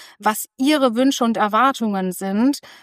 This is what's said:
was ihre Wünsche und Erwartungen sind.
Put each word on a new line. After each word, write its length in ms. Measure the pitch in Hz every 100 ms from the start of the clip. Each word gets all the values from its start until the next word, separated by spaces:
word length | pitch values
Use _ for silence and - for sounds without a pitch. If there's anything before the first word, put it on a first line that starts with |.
| - _
was 260 | 208 214 - -
ihre 380 | 269 302 254 226
Wünsche 280 | 269 -
und 140 | 233 220
Erwartungen 720 | 214 214 262 262 226 196 185
sind. 480 | 180 190 202 254 285 - -